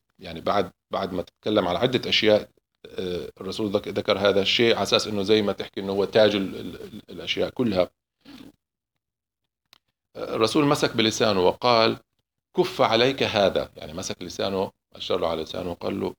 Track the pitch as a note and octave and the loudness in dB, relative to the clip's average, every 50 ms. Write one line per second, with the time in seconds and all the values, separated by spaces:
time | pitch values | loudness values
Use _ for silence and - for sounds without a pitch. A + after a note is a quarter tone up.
0 | _ _ _ _ F#2+ E2+ E2 E2 - F#2 F#2+ G2+ F2+ F2+ - _ _ _ - F#2+ | _ _ _ _ -14 -14 -12 -6 -2 0 0 0 -2 -4 -8 _ _ _ -6 -6
1 | G2 F2 F#2 F2 E2+ - _ _ - A2 G#2+ G2+ F#2 F2 F2+ F#2+ A#2+ C3 B2 - | -4 -4 -6 -6 -8 -8 _ _ -4 0 2 2 2 2 0 0 0 0 0 -2
2 | - F#2+ - - A2 G#2+ G#2+ G2+ - - _ _ _ _ _ _ - - - - | -2 -2 0 2 4 4 4 4 2 -2 _ _ _ _ _ _ -20 -14 -10 -8
3 | F#2 F2+ F2+ E2+ C2 - - - G2 F#2 F#2 - A2 G2+ G2+ G2+ - - G2 G#2+ | -6 -6 -6 -6 -8 -10 -12 -12 -10 -8 -6 -4 -2 -2 -2 -2 -4 -4 -6 -2
4 | - G#2+ G2 F#2+ G2+ G2+ F#2+ G2 F#2+ - - - A#2 A#2 G2+ G2+ G2 - A#2 G#2 | -2 -2 0 2 2 2 2 2 2 2 2 4 4 4 4 2 0 0 0 0
5 | - G#2 G#2+ G2+ F#2+ G#2 A2 G#2+ G2+ G2+ F#2+ - G2+ - - G#2+ G2 G2 G2 G2+ | 0 -2 -4 -2 0 2 2 2 2 0 -2 -4 -8 -10 -10 -8 -6 -4 -2 -2
6 | F#2+ - - A2 G#2+ G2+ G#2 G2 F#2+ - - - - F2+ D#2+ - - - - G2+ | 0 2 4 4 6 6 4 0 -2 -4 -6 -10 -10 -12 -12 -14 -14 -16 -16 -18
7 | - - F#2+ E2 E2+ - - F#2+ F#2 - - - B2+ A2 F#2+ F#2 F2 - _ _ | -18 -16 -14 -10 -8 -4 -2 -2 -2 -2 -2 -2 0 2 2 2 0 0 _ _
8 | _ _ _ _ _ - - - - - - _ _ _ _ _ _ _ _ _ | _ _ _ _ _ -20 -20 -20 -20 -20 -20 _ _ _ _ _ _ _ _ _
9 | _ _ _ _ _ _ _ _ _ _ _ _ _ _ _ _ _ _ _ _ | _ _ _ _ _ _ _ _ _ _ _ _ _ _ _ _ _ _ _ _
10 | _ _ - A2 A2 - - A#2 A2 A2 - D#3 D3 C#3+ D3 - D#3 C3 - A#2 | _ _ -14 -12 -8 -6 0 0 0 2 2 2 2 2 2 2 0 0 0 2
11 | A2 A2 - - A#2+ G#2+ G2+ F#2 F2+ F2 - - - B2 A#2+ A2+ A2+ A2+ A2+ - | 0 2 2 2 2 2 4 4 4 4 2 2 2 4 4 4 4 2 0 -2
12 | _ _ _ _ _ _ _ _ _ _ - F#3 - - - - B2+ G#2+ A2+ A2+ | _ _ _ _ _ _ _ _ _ _ -2 -2 -2 0 0 0 2 4 4 4
13 | B2 C#3 C#3 - A#2+ G2 G2 G2+ G2 F2+ D2+ D2 C2+ - _ - E2+ D#2 D#2+ F2+ | 4 2 2 0 -2 0 2 2 2 2 2 0 -4 -6 _ -14 -14 -12 -10 -10
14 | F#2+ - G#2 - F2+ E2+ - - G#2+ G2 G2 F#2+ G2 - - _ _ _ - - | -10 -10 -10 -10 -12 -10 -8 -6 -6 -4 -2 -4 -4 -6 -8 _ _ _ -16 -10
15 | - - G2 F2+ F2 E2 E2 D#2+ D#2 - F2+ F2+ F2+ F2 F2 - G2+ G2+ G2 G2 | -6 -4 -2 -2 0 -2 -2 -4 -6 -6 -8 -6 -6 -6 -6 -6 -6 -6 -4 -4
16 | G2 F#2 - | -4 -6 -8